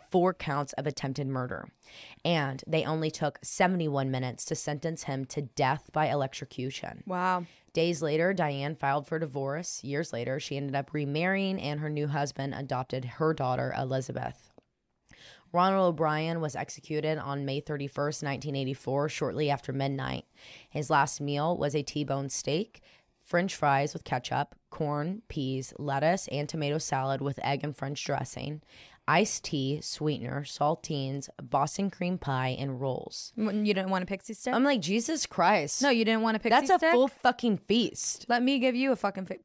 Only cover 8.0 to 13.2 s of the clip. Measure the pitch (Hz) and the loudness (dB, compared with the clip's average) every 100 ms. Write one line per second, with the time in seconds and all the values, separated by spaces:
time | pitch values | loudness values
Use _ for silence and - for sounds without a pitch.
8 | 156 156 180 185 156 139 143 156 139 143 | 2 4 2 2 0 0 -4 -2 0 0
9 | 139 160 160 139 135 147 175 - 127 143 | 0 -4 -2 -2 -2 -2 -6 -8 -4 -2
10 | 165 117 123 131 - 139 143 139 135 151 | -2 -4 -2 -4 -4 -4 -2 -2 -2 -4
11 | 143 151 180 190 196 190 147 147 151 151 | -2 0 2 2 0 -2 -2 -4 -2 -2
12 | 147 147 143 - 139 - 135 127 131 131 | -2 -2 -2 -4 -6 -6 -4 -4 -2 -6
13 | 123 - | -6 -2